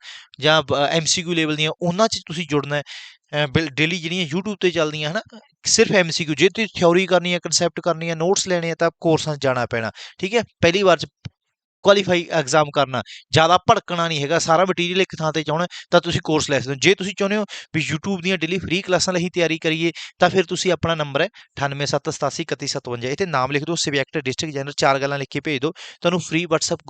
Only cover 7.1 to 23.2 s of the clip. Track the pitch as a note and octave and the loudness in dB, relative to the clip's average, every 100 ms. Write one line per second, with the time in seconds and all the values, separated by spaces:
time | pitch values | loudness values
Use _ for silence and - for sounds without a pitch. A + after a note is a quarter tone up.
7.1 | F3+ F3 F3 F3+ - F3 E3+ F3 D#3+ E3 | 2 2 -2 -2 0 0 0 -2 -2 -4
8.1 | E3 E3+ G3 F#3+ F3+ E3 D#3+ E3 - E3 | -2 0 0 0 -2 -2 0 -2 0 2
9.1 | D#3 D#3 D3 C#3 B2+ A#2 A#2 A2 - - | 2 0 -2 -2 0 -2 -2 -4 -8 -16
10.1 | - F#3+ A#3 - _ E3+ F#3 F#3+ D#3+ D#3 | -8 -2 -2 -2 _ 2 4 4 2 0
11.1 | _ - - _ _ _ _ G3 G3+ F3+ | _ -20 -20 _ _ _ _ 4 4 4
12.1 | F3 E3+ E3+ C3 D#3 D3 D3 C3 B2+ - | 0 0 -2 2 2 2 0 0 -2 -6
13.1 | - - D#3+ E3 F3+ - G#3 - F3 E3 | -14 0 4 6 6 4 2 2 -2 -2
14.1 | D3+ C#3 E3 - E3 F#3+ F3 F3 F#3 F3+ | -2 0 0 4 4 4 0 -2 0 -2
15.1 | - D#3 D#3 D3+ D#3 F3+ - - F3 E3+ | -2 -2 -2 -2 -2 -4 -8 2 2 4
16.1 | E3 E3+ D#3 C#3+ C3+ B2 C#3 F3 G#3 F#3+ | -2 0 0 2 -2 -2 2 2 2 0
17.1 | F#3+ G3 G#3+ G3+ - - D#3 C3 D3+ G3+ | -4 -2 -2 -4 -8 -8 -4 -4 -4 -4
18.1 | F#3+ E3+ F#3 D#3+ F#3+ D#3+ F3+ F#3+ F3+ - | -4 -2 -2 -2 -4 -2 -4 0 0 0
19.1 | F3+ F3 F3 E3 D#3+ E3 D#3+ E3+ - - | -2 -2 0 0 0 -2 0 -2 -4 -12
20.1 | - F3+ F#3+ E3+ F3+ F#3 E3 E3 E3 D3 | 2 2 4 0 -2 0 0 0 -2 -2
21.1 | C#3 F#3 - - - C#3 C#3 C#3+ D3 D#3 | -2 -2 -6 -18 -6 -4 -4 -2 -2 -4
22.1 | - C#3 - E3 C#3 C#3+ C#3+ B2 A#2+ B2 | -4 -4 -4 -6 -6 -6 -6 -6 -6 -4
23.1 | D3 | -4